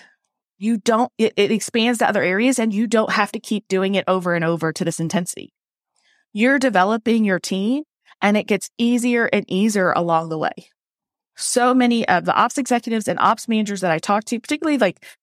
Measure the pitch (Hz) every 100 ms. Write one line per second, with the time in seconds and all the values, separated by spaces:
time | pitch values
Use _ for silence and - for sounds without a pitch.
0 | - _ _ _ _ - 208 233 - 220
1 | 247 - 220 - 202 214 - 233 233 226
2 | - 208 156 190 247 254 226 202 226 226
3 | 220 - 202 233 - 214 - 190 190 196
4 | - 190 180 170 165 170 160 156 170 -
5 | 165 - 175 - - _ _ _ _ _
6 | _ _ _ 208 240 277 262 196 190 226
7 | 220 226 208 180 - 190 208 277 311 _
8 | _ - 202 208 - 196 - - 233 240
9 | 247 240 226 208 - 185 220 208 180 -
10 | 170 165 165 160 - - - _ _ _
11 | _ _ _ - - 247 247 262 247 233
12 | - 175 170 - 233 - 247 240 233 226
13 | 202 175 190 220 - 220 208 196 180 160
14 | - 208 - 226 - 302 320 285 202 -
15 | - -